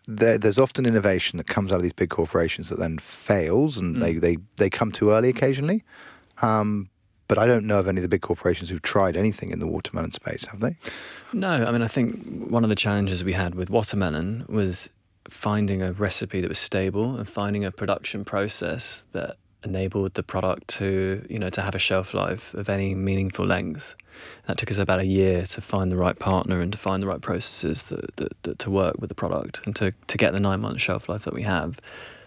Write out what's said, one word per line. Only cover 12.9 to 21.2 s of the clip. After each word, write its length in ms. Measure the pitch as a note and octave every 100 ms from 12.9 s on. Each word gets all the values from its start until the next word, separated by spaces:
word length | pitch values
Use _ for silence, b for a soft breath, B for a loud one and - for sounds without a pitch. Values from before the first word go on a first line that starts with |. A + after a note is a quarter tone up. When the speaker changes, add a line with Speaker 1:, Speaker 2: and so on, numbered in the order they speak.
| G2+ F#2+ F2+
Speaker 2:
we 100 | F#2
had 200 | F#2 F2+
with 160 | F2+ F2
watermelon 760 | A2+ G#2+ G2+ F#2 D2+ F2+ A2+ C3
was 420 | G#2+ G2 F2 - _ _ _ -
finding 520 | - G#2+ G#2 G2+ F#2+
a 100 | F#2
recipe 480 | F#2 G#2 - - F#2+
that 60 | F2
was 120 | D#2+
stable 560 | - G2 F#2+ G2+ A#2 B2
and 100 | G#2
finding 380 | - G2+ G#2 G2
a 60 |
production 520 | - G2+ G2+ - G#2
process 800 | G2 G2 G#2 - F2 - - - _
that 240 | - - - _ _
enabled 500 | G#2 F#2 F#2+ G2+ F#2+
the 80 | -
product 460 | - F#2+ F#2 - -
to, 580 | - G2 F#2+ F#2+ G2